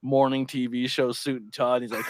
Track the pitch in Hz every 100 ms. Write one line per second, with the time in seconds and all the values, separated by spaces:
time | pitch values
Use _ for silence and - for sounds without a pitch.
0 | 127 135 135 135 131 139 123 123 127 123
1 | 131 120 - 131 107 - 123 123 123 110
2 | -